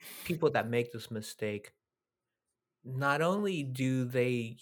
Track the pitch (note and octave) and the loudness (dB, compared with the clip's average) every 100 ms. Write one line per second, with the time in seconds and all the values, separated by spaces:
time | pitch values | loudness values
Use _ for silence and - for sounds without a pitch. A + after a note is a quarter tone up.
0 | - - - D#3+ D3+ A#2+ A2 A#2+ A#2+ A2+ | -18 -10 -6 2 2 4 2 0 0 -4
1 | - A2 G#2+ - G#2+ G#2 - - _ _ | -8 -8 -8 -6 -4 -4 -10 -20 _ _
2 | _ _ _ _ _ _ _ _ B2 C3 | _ _ _ _ _ _ _ _ -8 0
3 | C#3 D3 E3 G3+ G#3 F3 C#3 B2+ C3 C3 | 2 4 4 2 0 -2 -2 0 2 2
4 | B2 B2+ B2 B2 A#2 A2+ | 2 2 2 2 -2 -8